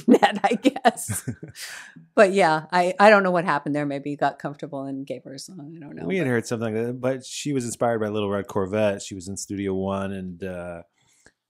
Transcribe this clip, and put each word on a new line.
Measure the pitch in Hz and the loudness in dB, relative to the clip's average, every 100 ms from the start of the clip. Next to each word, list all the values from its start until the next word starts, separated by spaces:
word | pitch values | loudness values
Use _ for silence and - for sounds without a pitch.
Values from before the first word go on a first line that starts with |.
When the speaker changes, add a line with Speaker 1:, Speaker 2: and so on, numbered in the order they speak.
Speaker 1:
<laughs> | - | 6
net, | - 190 202 | 6 6 2
I | 196 233 | 0 2
guess. | 262 - 240 - - 98 - 110 | 0 2 2 0 -2 -6 -8 -10
Speaker 2:
<laughs> | 156 - - - - - - - | -12 -16 -16 -16 -18 -20 0 4
Speaker 1:
But | 202 | 6
yeah, | 190 170 156 156 | 6 4 4 2
I, | 180 180 180 | 2 2 6
I | 208 | 8
don't | 202 | 8
know | 185 | 6
what | 180 175 | 2 2
happened | 143 151 147 | 0 0 -2
there. | 147 | -2
Maybe | 139 147 | -4 -6
he | 143 | -2
got | 143 - | -2 -2
comfortable | 147 143 151 139 135 | -8 -10 -12 -10 -10
and | 135 135 | -10 -10
gave | 123 135 | -12 -14
her | |
a | 139 | -16
song. | - 185 143 170 | -16 -16 -18 -16
I | 143 | -16
don't | 156 | -10
know, | 165 | -4
Speaker 2:
We | 190 | -2
had | 135 | 2
Speaker 1:
but | |
Speaker 2:
heard | 120 - | 0 0
something, | 117 113 | -4 -2
like | 110 120 | -2 -4
that, | 127 | -4
but | 123 135 113 | -4 -4 -8
she | - 147 | -8 -4
was | 135 117 | -2 -4
inspired | - 120 113 | -2 0 0
by | 104 | -2
Little | 107 101 | -2 -2
Red | 101 95 | -2 -4
Corvette. | 104 92 104 107 98 | -4 -2 0 0 0
She | - | -8
was | 98 87 | -12 -12
in | 95 | -12
Studio | - 101 98 95 | -8 -6 -4 -2
One | 95 98 98 | -2 -4 -4
and, | 98 92 87 | -8 -10 -10
uh, | 95 90 87 85 - _ _ _ _ _ _ | -10 -10 -10 -14 -16 _ _ _ _ _ _